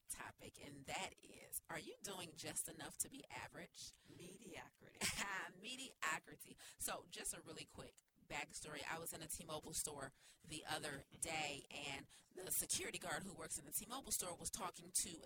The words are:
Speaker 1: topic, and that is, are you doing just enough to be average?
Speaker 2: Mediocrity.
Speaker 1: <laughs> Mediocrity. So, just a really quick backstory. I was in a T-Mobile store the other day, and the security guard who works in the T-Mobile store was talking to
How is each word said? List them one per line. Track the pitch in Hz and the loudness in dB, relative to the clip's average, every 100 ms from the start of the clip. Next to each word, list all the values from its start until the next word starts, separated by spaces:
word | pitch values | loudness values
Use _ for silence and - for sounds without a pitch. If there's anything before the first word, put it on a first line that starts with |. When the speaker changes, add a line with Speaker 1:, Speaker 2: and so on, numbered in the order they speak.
| - | -6
Speaker 1:
topic, | - 110 - 101 - 143 | -4 -4 -6 -12 -8 -8
and | 143 135 | -6 0
that | 156 190 - | 0 0 -2
is, | - - - - - | -14 -12 -4 -2 0
are | 165 | -2
you | 226 494 | -2 -4
doing | 202 185 170 - | -2 -2 -2 -2
just | 156 160 - | 2 2 2
enough | 156 143 - | -2 -2 2
to | 156 | 2
be | 135 - | 0 -6
average? | 123 107 143 180 - - - - | -4 -4 -6 -8 -8 -8 -10 -16
Speaker 2:
Mediocrity. | - 175 196 208 143 139 - - - | -10 -10 -10 -8 -6 -8 -12 -18 4
Speaker 1:
<laughs> | - - 202 190 175 185 | 4 6 4 4 0 -4
Mediocrity. | 220 254 262 - 156 165 - 151 - 240 - - | -6 -4 -6 2 4 4 0 -10 -10 -10 -12 0
So, | - 185 175 | 0 0 -2
just | 214 - | -2 -2
a | 180 | -2
really | 160 156 151 | -6 -8 -8
quick | - 127 - _ - - | -8 -10 -12 _ -20 -2
backstory. | 151 151 - 156 147 - | 0 0 -2 -4 -2 0
I | 165 | 0
was | 165 | 0
in | 170 | -2
a | 156 | -2
T-Mobile | - 160 156 151 | -4 0 -2 0
store | 160 156 143 135 - - - 160 | 2 2 0 -4 -6 -18 -16 -4
the | 156 - | -4 2
other | 156 151 139 - 147 | 2 2 -2 -6 2
day, | 165 156 147 139 - | 4 4 2 0 -4
and | 143 143 139 135 - - - | -2 0 0 -4 -14 -12 -6
the | 381 | 2
security | - 180 - 349 175 | 4 6 4 4 0
guard | 180 151 | 2 2
who | 190 | 0
works | 160 160 165 | -2 0 -2
in | 143 | 0
the | |
T-Mobile | 151 208 262 269 | 0 0 -2 2
store | - 185 170 | 2 4 0
was | 165 | -2
talking | 214 185 175 170 | 2 0 0 4
to | - - 160 | 4 4 0